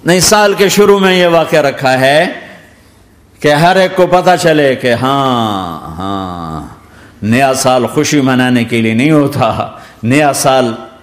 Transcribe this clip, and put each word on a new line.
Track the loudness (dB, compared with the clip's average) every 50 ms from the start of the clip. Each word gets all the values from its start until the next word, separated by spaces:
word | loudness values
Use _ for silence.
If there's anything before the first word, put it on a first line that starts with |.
| 0
نہیں، | 0 0 0
سال | 2 2 2 2 2 2 2
کے | 0 0 0
شروع | 2 2 4 4 4 2
میں | 2 2 2
یہ | 2 2
واقعہ | 2 2 2 0 2 0 0
رکھا | 0 0 -4 -2 -2 0 0 2
ہے | 2 2 2 2 0 -2 -6 -12 -18 -20 -20 -20 -20 -20 -20 _ _ _ _ _ _ _ _ _ _ _ _ _
کہ | 0 0 2
ہر | 4 4 4 4
ایک | 2 0 0 2
کو | 0 2
پتہ | 2 2 2 4 2 2 2
چلے | 2 0 2 2 2 0 0
کہ | 0 -2 -2
ہاں، | -2 0 0 -2 0 0 0 0 0 -2 -2 -2 -4 -6 -6 -8 -10 -12 -12 -14 -12
ہاں، | -10 -8 -6 -6 -6 -6 -8 -10 -10 -10 -10 -10 -10 -12 -14 -20 -20 -20 -20 -20 -20 -20 -20 -18 -8
نیا | -4 -2 0 2 2 0 0
سال | 0 0 0 0 0 0
خوشی | -2 -2 -2 -2 0 0 0
منانے | 0 0 0 0 0 0 0 0 -2
کے | -2 -2 -2
لیے | -2 0 0
نہیں | 0 0 2
ہوتا، | 2 2 0 0 -2 -2 -2 -2 -2 -4 -8 -8 -10 -20 -20 -20 -18 -8
نیا | -4 0 0 2 2 0
سال | 0 0 0 0 2 2 0 -2 -4 -8 -14 -20 -20 -20